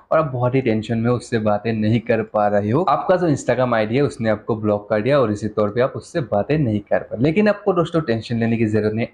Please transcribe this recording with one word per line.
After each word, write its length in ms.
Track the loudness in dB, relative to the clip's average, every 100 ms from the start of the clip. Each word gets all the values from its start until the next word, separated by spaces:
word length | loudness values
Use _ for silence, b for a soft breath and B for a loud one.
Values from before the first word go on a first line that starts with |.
| B
और 80 | 0
आप 140 | 0
बहुत 220 | -2 0
ही 60 | 0
टेंशन 380 | 0 -2 -2 -2
में 120 | 0
उससे 280 | 0 -2 -2
बातें 340 | 0 0 -2
नहीं 280 | -2 0 0
कर 220 | 2 0
पा 260 | 0 0 2
रहे 220 | 2 0
हो। 120 | 0
आपका 340 | 2 0 2 0
जो 140 | 2
Instagram 440 | 0 0 0 2
आईडी 220 | 0 0 0
है 60 |
उसने 260 | 0 -2 -2
आपको 280 | -2 -2 -2
ब्लॉक 320 | 0 0 0
कर 100 | -2
दिया 200 | 2 2
और 120 | 2
इसी 160 | -2 -4
तौर 200 | -2 -2
पे 120 | 0
आप 120 | -2 -2
उससे 240 | -8 -6
बातें 380 | -2 -2 0 0
नहीं 220 | 0 -2
कर 180 | -2 -4
पाए। 240 | -4 -2
लेकिन 260 | 0 2 2
आपको 240 | 2 0
दोस्तों 280 | 0 0 -2
टेंशन 360 | 0 -4 -2 -2
लेने 200 | 0 2
की 100 | 2
जरूरत 260 | 2 0
नहीं। 140 | -2 -4